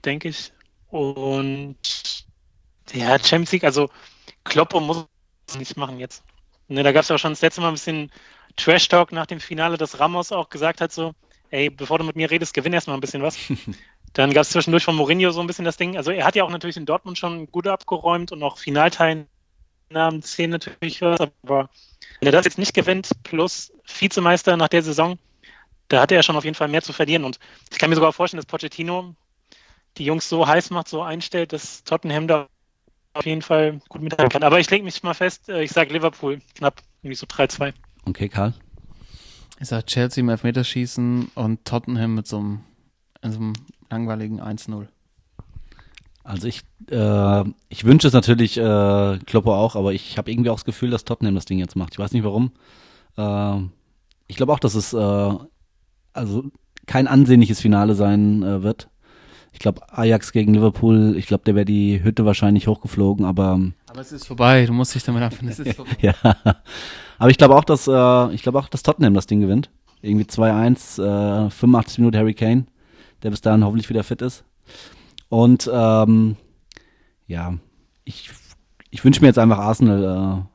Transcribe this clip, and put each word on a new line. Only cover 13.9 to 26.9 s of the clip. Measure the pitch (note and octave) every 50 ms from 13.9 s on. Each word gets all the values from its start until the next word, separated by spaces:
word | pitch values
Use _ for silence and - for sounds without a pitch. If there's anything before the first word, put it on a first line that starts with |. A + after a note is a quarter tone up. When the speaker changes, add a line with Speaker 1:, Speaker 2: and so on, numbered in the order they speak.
| _ _ _ - _
Speaker 1:
Dann | - C3+ C#3 C#3
gab's | D3 D3+ -
zwischendurch | - F3 D#3 E3+ E3 E3+ -
von | F3 D#3+
Mourinho | D#3+ C#3+ C3+ E3 F#3 F#3 F3+
so | E3 E3+
ein | F3
bisschen | E3+ F3 - F3
das | E3+ -
Ding. | - F3 F3 F#3
Also | F3 C3 A#3+
er | C#4+ F3+ C3+
hat | F#3 -
ja | G#3 F#3
auch | D#3+
natürlich | E3+ E3+ E3+ F3 D#3
in | E3+ D3+
Dortmund | C#3+ D#3 F3+ _ F#3 F3+
schon | - - F3 E3+ E3+ D#3 _
gut | - F3 F3
abgeräumt | G3 F#3+ - - - F#3+ D#3+ D#3+ E3+ E3+ F3 F3 -
und | F3 D3+ D3
auch | C#3 -
Finalteilnahmen | - - D#3 C#3+ D3 D#3 F3 - - E3+ D#3+ D#3+ D#3 D3 _ _ _ _ _ _ _ _ _ _ _ _ _ D#3+ D#3+ D#3+ E3 D#3+ D#3
zählen | D3+ - - - E3+ E3
natürlich | E3+ D#3+ - - - _ E3+ E3 D#3 -
was, | F3+ E3+ E3+ E3+ D#3+ D3 _ _ _
aber | C3 C#3 C3+ C3+ - _ _ _ _ _ _ - - - -
wenn | -
er | C#3+
das | C#3+ E3 F3
jetzt | - -
nicht | - G3+ - -
gewinnt, | G3+ D#3 F3+ F#3 F#3+ F#3+ - - - _
plus | - E3+ D#3+ E3+ F3 - - - - _ _ _ - - -
Vizemeister | F#3+ G3 - G3 F3 F3 F3 E3+ - F#3+ F3
nach | E3+ D#3+ D3+
der | - E3+ D#3
Saison, | D#3+ D3 D3+ D#3+ F3 F3+ - _ _ _ _ _ _ _ _ _ _ _ _ _ _
da | D3+ B2+
hat | C3+ -
er | F#3 E3+ D3+
schon | - D#3+
auf | D3+ D3
jeden | D#3 D#3
Fall | - D#3 D3
mehr | D3 E3
zu | - -